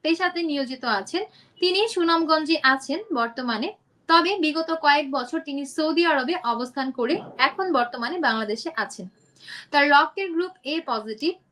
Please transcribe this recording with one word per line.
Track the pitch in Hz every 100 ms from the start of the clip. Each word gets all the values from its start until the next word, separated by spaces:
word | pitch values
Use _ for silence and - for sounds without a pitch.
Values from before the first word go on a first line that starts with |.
পেশাতে | 311 330 359 349
নিয়োজিত | 339 285 262 262 247
আছেন। | 208 196 339 427 _ _ _
তিনি | 359 370 453
সুনামগঞ্জে | 370 339 330 311 311 302 320
আছেন | - 269 - 311 440
বর্তমানে, | 277 233 226 247 214 311 - _ _ -
তবে | 330 339 403
বিগত | 311 302 320 320
কয়েক | 294 285 285
বছর | 269 247 320
তিনি | 320 277 277
সৌদি | - 311 320 339
আরবে | 285 254 359
অবস্থান | - 233 247 - 269
করে | 254 240 370 - -
এখন | 285 - 370
বর্তমানে | 277 240 - 233 349
বাংলাদেশে | 277 220 214 226 - -
আছেন। | 208 - 185 _ _ _ - - -
তার | 285 285
রক্তের | 285 311 - 381
গ্রুপ | 330 359 -
এ | 254 320 320
পজিটিভ। | 233 214 220 311 - _